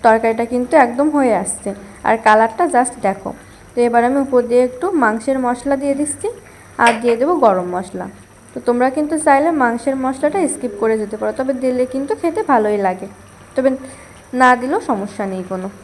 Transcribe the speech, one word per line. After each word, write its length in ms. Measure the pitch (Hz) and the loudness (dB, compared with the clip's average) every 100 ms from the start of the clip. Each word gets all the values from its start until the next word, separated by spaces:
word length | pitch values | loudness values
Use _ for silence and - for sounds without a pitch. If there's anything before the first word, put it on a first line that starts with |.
তরকারিটা 400 | 240 220 226 226 233 | 6 4 2 -2 -2
কিন্তু 220 | 247 247 320 | -4 2 4
একদম 220 | 240 240 302 294 | 4 2 0 2
হয়ে 180 | 254 196 | 2 2
আসছে 280 | 196 - 202 202 - - - | -2 -8 -10 -10 -16 -6 -2
আর 60 | 220 220 | 2 4
কালারটা 380 | 214 226 226 349 | 4 4 0 2
just 200 | 247 254 - 196 | 2 0 -2 -4
দেখো। 240 | 196 - - - - - | -4 -8 -12 -18 -20 -10
তো 60 | - 240 | 0 2
এবার 140 | 233 240 | 4 2
আমি 100 | 277 277 | 0 2
উপর 140 | 247 233 | 2 4
দিয়ে 120 | 247 254 | 2 2
একটু 180 | 254 359 349 | -2 -2 2
মাংসের 340 | 226 220 247 262 | 2 0 -2 -2
মশলা 320 | 247 247 277 277 | -2 -2 -2 -2
দিয়ে 120 | 277 277 | 0 -2
দিচ্ছি 280 | 294 - 415 - - - - - | -2 -4 -8 -8 -20 -20 -18 0
আর 80 | 233 226 | 2 2
দিয়ে 120 | 240 226 | 0 0
দেবো 120 | 277 349 | 0 4
গরম 220 | 240 185 180 | 4 2 -2
মশলা। 320 | 180 175 185 190 - - - - | -6 -8 -10 -12 -14 -20 -20 -16
তো 60 | - - | -6 -2
তোমরা 200 | 240 254 285 | 0 0 0
কিন্তু 180 | 302 320 311 | -2 0 2
চাইলে 240 | 277 311 311 | 4 2 2
মাংসের 320 | 240 233 - 269 | 0 0 -4 -2
মশলাটা 340 | 262 269 294 392 320 | -4 -2 -2 0 -2
স্কিপ 200 | - 247 202 | -2 -8 -2
করে 120 | 220 220 | -2 0
যেতে 140 | 208 214 | -4 -4
পারো, 120 | 214 220 | -4 -2
তবে 140 | 262 254 | -4 -2
দিলে 220 | 254 254 254 | -2 0 -2
কিন্তু 180 | 269 285 427 | -4 -4 -2
খেতে 200 | 339 330 415 | -2 -2 2
ভালোই 280 | 247 214 208 196 | 2 2 0 0
লাগে, 220 | 185 190 - - - - | -2 -10 -16 -20 -20 -8
তবে 160 | - 262 262 - - - - - 254 | 0 0 0 -10 -20 -20 -20 -10 2
না 100 | 254 247 | 4 4
দিলেও 200 | 254 370 - | 0 -4 -2
সমস্যা 340 | 214 202 - 196 | -4 -4 -6 -6
নেই 100 | 190 185 | -6 -8
কোনো। 180 | 185 190 - | -8 -8 -12